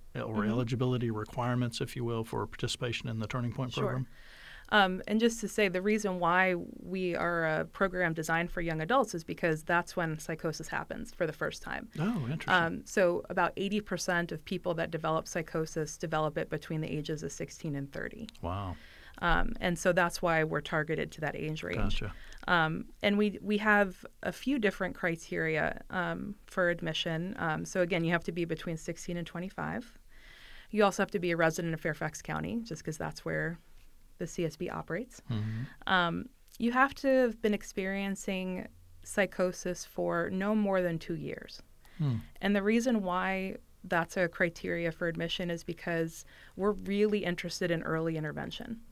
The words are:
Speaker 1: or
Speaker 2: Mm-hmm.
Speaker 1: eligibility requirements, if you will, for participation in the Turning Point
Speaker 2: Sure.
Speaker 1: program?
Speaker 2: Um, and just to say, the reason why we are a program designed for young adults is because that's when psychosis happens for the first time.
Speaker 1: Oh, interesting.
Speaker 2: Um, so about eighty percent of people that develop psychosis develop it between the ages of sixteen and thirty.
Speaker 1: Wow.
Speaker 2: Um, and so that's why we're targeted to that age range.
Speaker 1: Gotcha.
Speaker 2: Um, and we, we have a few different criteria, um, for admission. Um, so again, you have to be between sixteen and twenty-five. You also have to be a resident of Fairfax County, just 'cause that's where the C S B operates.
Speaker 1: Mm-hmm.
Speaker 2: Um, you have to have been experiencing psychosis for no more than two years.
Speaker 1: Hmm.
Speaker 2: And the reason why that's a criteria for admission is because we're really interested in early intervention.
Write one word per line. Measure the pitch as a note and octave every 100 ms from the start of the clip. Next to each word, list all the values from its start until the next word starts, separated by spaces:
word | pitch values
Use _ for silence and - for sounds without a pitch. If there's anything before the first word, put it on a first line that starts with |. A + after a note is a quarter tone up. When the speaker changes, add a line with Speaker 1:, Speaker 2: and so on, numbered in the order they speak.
| - -
Speaker 1:
or | A#2
Speaker 2:
Mm-hmm. | A2 G#2
Speaker 1:
eligibility | A#2 A#2+ A#2+ B2+ B2+ A#2
requirements, | G#2+ G#2+ - A#2+ B2 A#2+ -
if | B2+
you | -
will, | A#2+ A#2
for | A2+ A#2 G#2+
participation | - A#2+ - B2+ A2 -
in | A2+
the | G#2+
Turning | C3 A#2+
Point | A2 B2+
Speaker 2:
Sure. | B2
Speaker 1:
program? | A2+ B2+ C3 - - - - - -
Speaker 2:
Um, | G#3+ F#3+ F#3 -
and | G#3+
just | A#3 A#3
to | G#3
say, | - G#3
the | F#3
reason | G3 G#3+ G#3 F3+
why | E3+ F3+ F#3 F3 - -
we | - F#3+ F3+ E3+
are | E3+ E3+
a | D#3+ D#3
program | D#3+ - G3 F3+ F3
designed | E3 D#3 E3 F3
for | -
young | E3 D#3+
adults | D#3+ B3+ A#3+ -
is |
because | - D#3 F3 D#3+
that's | - F3 F3 -
when | E3 D#3
psychosis | - D#3+ E3 D3+ D#3
happens | - - - -
for | - D#3+
the |
first | D#3 D3 -
time. | - - - D3+
Speaker 1:
Oh, | F#3 A#3+ A#2+
interesting. | D#3+ -
Speaker 2:
Um, | F#3 E3 F3+
so | - - F3+ F3 -
about | F#3 F3 -
eighty | G3 G#3
percent | G#3 F3 - F3 E3+
of | D#3
people | - F3+ F3+
that | E3 E3+
develop | E3 D#3+ D#3+ -
psychosis | F3+ D#3+ E3 D#3 E3 D3 -
develop | E3+ D#3+ E3 D#3+
it | D#3
between | D#3+ - D#3
the | D#3
ages | D#3 D3+ D3+
of | E3
sixteen | - E3 - E3
and | C#3 C#3
thirty. | - - - - -
Speaker 1:
Wow. | E2+ F#2+ G2 E2 - - - -
Speaker 2:
Um, | F3 E3 F#3+ -
and | F#3 E3+
so | F#3
that's | F3 F3 -
why | F3 D#3+
we're | D#3 D#3+
targeted | D3 D#3+ D3+ D#3 D#3
to | -
that | D3+ -
age | D#3 D#3
range. | - F2 G#2 -
Speaker 1:
Gotcha. | G#2 - - - -
Speaker 2:
Um, | F3 D#3+ D#3+ - -
and | G#3 G3+
we, | G#3 F#3+
we | G3 G#3
have | G#3+ G3+ G3+ F3+ - -
a | -
few | - - C#4
different | G#3 - F3+
criteria, | - F3 E3 - F3 D#3+ D#3 D#3 - -
um, | F#3 E3+ E3+ G3+ G#3 -
for | - F3
admission. | E3+ E3+ D#3+ E3+ D#3+ F3+ -
Um, | E3 D#3 E3
so | F#3+
again, | E3+ F3+
you | E3
have | E3+
to | F3
be | F3
between | E3+ D#3+ - D#3+
sixteen | - E3+ - F3
and | E3
twenty-five. | E3 F#3 - D#3 F3+ - - - - - - - - -
You | G#3
also | G3+ F3+
have | G3
to | G3+
be | F3
a | E3+
resident | E3 D#3+ E3+
of | D#3+
Fairfax | E3+ D3+ D#3 D#3
County, | - D#3 D#3 A3+
just | A3+ D#3
'cause | - D#3
that's | D#3 D#3
where | E3 D#3 D#3 E3+ - - - - - -
the | E3+
C | -
S | E3 -
B | E3+
operates. | - - E3 B3+ - -
Speaker 1:
Mm-hmm. | A2+ G#2+ A2 C3 - -
Speaker 2:
Um, | F#3 F3 E3+ - - - -
you | A#3
have | B3 C4+ -
to | C4+
have | C4 B3 A3+
been | A3
experiencing | G3+ - - F#3+ G3 G3 F#3+ - F#3+ F#3 F3+ - - - -
psychosis | - - F#3 - F#3 F3+ F3+ F3
for | - - F3 E3+ E3+
no | F#3+ G3+
more | A3 G3+ F#3+
than | F3+ E3
two | - E3
years. | C#3+ - - - - - - -
Speaker 1:
Hmm. | D3 A2+ - -
Speaker 2:
And | G3
the | G3+
reason | G3+ A3+ A#3+ A3+
why | F#3 F3+ F#3 F#3+ F#3+ - - -
that's | F3+ F3 D#3+ -
a | F3
criteria | - F3 E3 F3+ E3+ E3+
for | D#3+ E3+
admission | E3 E3 - F3
is | E3+
because | - E3 - E3 E3 E3 - - - -
we're | G3
really | F#3+ F#3 G3+ G#3+ G#3
interested | F3 F3 F3 - F3+
in | E3
early | - D#3+ E3 D#3+
intervention. | D3+ D3 - - - A3+ -